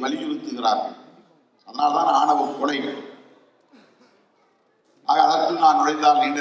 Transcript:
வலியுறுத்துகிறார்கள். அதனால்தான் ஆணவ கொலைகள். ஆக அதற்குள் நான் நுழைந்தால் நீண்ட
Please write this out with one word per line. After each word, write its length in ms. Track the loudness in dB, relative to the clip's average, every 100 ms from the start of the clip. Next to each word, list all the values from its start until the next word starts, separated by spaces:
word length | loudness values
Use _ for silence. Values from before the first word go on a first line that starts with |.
வலியுறுத்துகிறார்கள். 920 | -6 -6 -6 -8 -8 -4 -2 -2 -4 -12 -20 -20 _ _ _ _ -14
அதனால்தான் 460 | -2 0 2 2 2
ஆணவ 280 | 2 0 -2 -4
கொலைகள். 400 | -4 -4 -6 -10 -14 -20 -20 _ _ _ _ -20 _ _ _ _ _ _ _ _ _ _ _ _ -2
ஆக 100 | 2
அதற்குள் 400 | 4 2 0 2
நான் 140 | 4 4
நுழைந்தால் 420 | 0 2 2 4
நீண்ட 160 | 2 -2